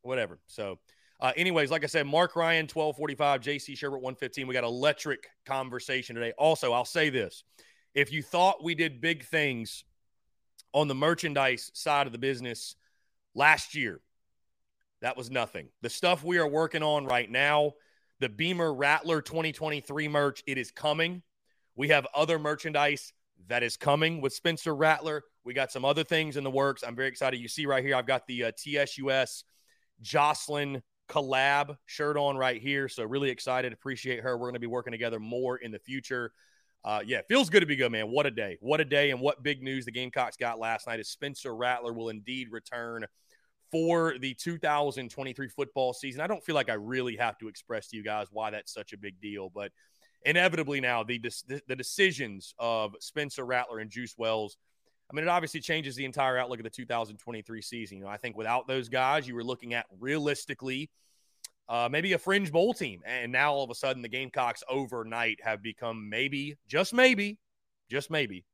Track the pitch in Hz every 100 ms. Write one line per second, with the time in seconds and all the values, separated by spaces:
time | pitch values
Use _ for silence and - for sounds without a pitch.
0 | 123 127 104 82 _ - 101 90 _ _
1 | _ _ 127 131 180 165 143 160 147 160
2 | 143 156 175 170 165 165 156 160 151 143
3 | 151 135 147 139 120 143 - 135 143 135
4 | 127 131 131 - 131 127 117 123 147 143
5 | 156 131 - _ - 135 131 120 - 131
6 | 123 117 117 - 151 156 131 120 120 170
7 | 156 131 95 - _ _ - _ _ 139
8 | 143 156 135 175 185 185 160 160 160 127
9 | 165 160 123 160 147 120 110 - - _
10 | _ _ _ _ _ - - 143 151 135
11 | 147 170 165 139 135 123 - - 160 147
12 | 135 117 135 127 123 113 - - _ _
13 | _ _ _ - 147 151 - 151 120 82
14 | _ _ _ _ _ _ _ _ _ _
15 | 120 127 120 127 113 90 69 _ 120 -
16 | 175 175 156 175 151 151 160 165 151 151
17 | 135 123 110 123 143 147 147 - _ _
18 | _ _ 131 104 165 180 165 135 143 151
19 | 160 156 - 160 160 143 - 147 - 143
20 | 151 147 143 131 - 131 117 - 151 151
21 | 165 180 _ _ _ _ _ - 143 151
22 | 131 143 165 160 151 151 160 147 147 143
23 | - _ _ _ 92 120 120 - 147 143
24 | 160 165 135 - 175 160 165 143 156 151
25 | 156 151 - _ 123 127 131 135 131 147
26 | 156 160 156 139 139 135 139 131 120 120
27 | 135 127 131 131 117 - 143 135 135 131
28 | 123 131 - 123 113 - 151 143 139 -
29 | 135 135 123 - - _ _ _ _ _
30 | 110 151 147 147 - 147 143 135 - _
31 | - 156 135 131 139 143 147 147 - -
32 | 147 147 143 135 131 120 127 139 135 -
33 | 110 135 139 123 - 127 127 110 139 123
34 | 131 123 123 120 123 123 117 123 123 117
35 | 117 113 110 123 127 127 117 107 - 131
36 | - 127 117 _ _ _ _ _ 104 107
37 | 104 120 - 247 202 196 165 139 123 113
38 | 107 131 143 113 101 85 113 151 147 143
39 | 143 127 135 139 139 139 131 135 120 120
40 | 127 139 120 - 120 113 113 113 - 113
41 | 101 - 143 135 135 113 123 123 120 117
42 | 113 107 104 131 120 110 - 120 117 117
43 | 107 _ _ _ _ _ _ 160 165 170
44 | 165 127 135 123 170 165 160 147 147 131
45 | 120 - 131 127 135 - 139 - 127 123
46 | 139 127 170 196 - 151 123 107 107 131
47 | 123 107 117 107 110 98 - 113 - 110
48 | 104 107 98 104 110 104 - - 101 101
49 | 101 92 104 101 95 95 101 _ _ _
50 | _ _ 139 170 180 165 143 139 127 120
51 | 110 120 117 - - 139 - 131 123 -
52 | 190 135 123 98 - - 117 113 107 104
53 | - 151 147 - 123 127 123 113 110 110
54 | 120 - 113 110 104 - _ _ _ _
55 | _ 143 165 175 160 156 - 160 139 123
56 | 135 131 135 127 123 120 110 - 120 120
57 | 110 107 - 117 104 113 - 120 104 95
58 | 98 104 123 104 110 123 123 131 113 127
59 | 131 151 127 120 117 123 120 120 - 95
60 | 123 151 147 139 - 135 131 131 151 _
61 | _ _ _ _ - _ - 117 120 147
62 | 185 175 - 202 185 160 208 240 147 90
63 | 90 127 120 127 147 143 127 120 135 131
64 | 120 127 131 139 123 113 - 135 127 120
65 | 110 113 117 104 113 107 110 104 120 113
66 | 104 110 135 139 143 143 _ 147 190 240
67 | 262 220 202 208 _ _ _ _ _ 131
68 | - 156 123 92 _